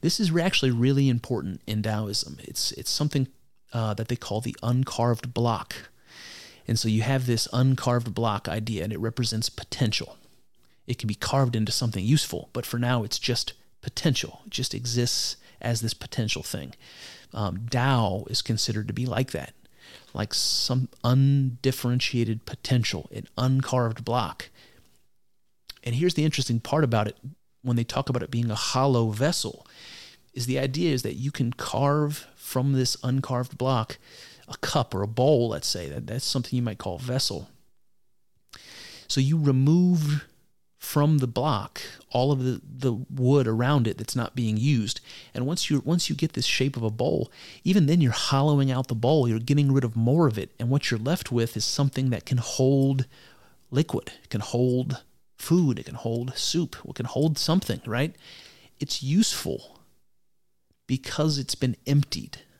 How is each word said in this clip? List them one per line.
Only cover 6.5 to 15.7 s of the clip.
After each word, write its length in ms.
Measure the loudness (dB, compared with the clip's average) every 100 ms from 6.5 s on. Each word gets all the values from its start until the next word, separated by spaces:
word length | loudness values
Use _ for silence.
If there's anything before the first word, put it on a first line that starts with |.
| -16 -4
And 120 | 0
so 100 | 2
you 140 | 0
have 240 | 2 0 0
this 200 | 0 0
uncarved 600 | 2 2 2 2 0 0
block 340 | -2 -2 -2 -4
idea, 340 | -4 -4 -4
and 100 | -4
it 60 | -4
represents 500 | -6 -2 -4 -2 -6
potential. 680 | -8 -12 -2 0 0 -6 -14 _ _ _ _ _ _ -8
It 120 | -6
can 80 | -4
be 80 |
carved 400 | -4 0 2 2
into 160 | 2 0
something 340 | 0 -2 -2
useful, 440 | 2 2 2 -6 -8
but 140 | -10 -6
for 120 | -2
now 260 | 0 0
it's 140 | -2 -4
just 340 | -2 -2 -4 -10 _ _
potential. 580 | -10 -2 0 0 -4 -12 -12
It 40 |
just 240 | -6 -6
exists 600 | -4 -4 -2 0 0 -4 -6 -16 -8
as 200 | -4